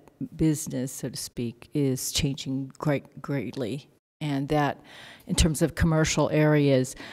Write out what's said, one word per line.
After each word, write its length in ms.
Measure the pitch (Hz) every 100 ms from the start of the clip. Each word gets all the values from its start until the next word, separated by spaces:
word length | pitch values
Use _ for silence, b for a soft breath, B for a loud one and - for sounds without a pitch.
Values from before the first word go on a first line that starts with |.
| - - - 160
business, 540 | 160 147 - 131 131
so 200 | - 135
to 60 | -
speak, 520 | - - 120 - -
is 360 | 151 139 127 -
changing 600 | - 143 135 147 135 135 -
great, 420 | 156 139 - -
greatly. 680 | - 143 107 - 117 139 - _ _ -
And 280 | 151 139 139
that 320 | 151 143 - B B B B B
in 80 |
terms 260 | 170 170 151
of 140 | 165
commercial 560 | - 175 156 156 - 147
areas, 680 | 151 151 151 143 131 127 - B